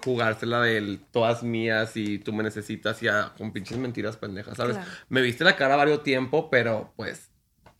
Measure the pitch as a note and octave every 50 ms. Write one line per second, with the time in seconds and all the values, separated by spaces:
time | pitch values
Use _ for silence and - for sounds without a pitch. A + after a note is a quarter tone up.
0 | - C3 B2+ A#2 A#2 A2 A2 - A#2+ A2+ A#2+ A#2+ A#2+ A#2 A2+ G#2+ G#2 G2+ G2 F#2
1 | - _ - A#2+ A2+ A#2 A#2 A2+ A#2+ A#2 A2+ A2+ A2+ A2+ A2 A2 A2+ A2 - A#2
2 | G#2+ G#2 G#2 G2+ - - G#2+ G#2+ G#2+ G#2+ G#2 G#2+ G2 - A2 - - G#2 A2 -
3 | A2+ A2+ G#2 G#2 G2+ - - - A2 A2 G#2 A2 F#2+ - A2+ A#2+ C3 B2 A#2 -
4 | G#2 A2 G#2+ - - G#2 F#2+ G2 G#2 - - - A#2+ B2 - G3+ F3+ F3+ - -
5 | - - B2+ C3 B2+ B2 A#2 B2 D#3+ F#3 F#3+ - C#3+ C3+ C#3 D3 C#3+ D3+ D3 D3
6 | - D3 C3 C3 C3 B2 C#3+ D#3 D#3 - - B2 A2+ A#2 A2+ G#2+ - - _ -
7 | G#2+ - - - - _ _ _ _ _ _ _ _ - _ _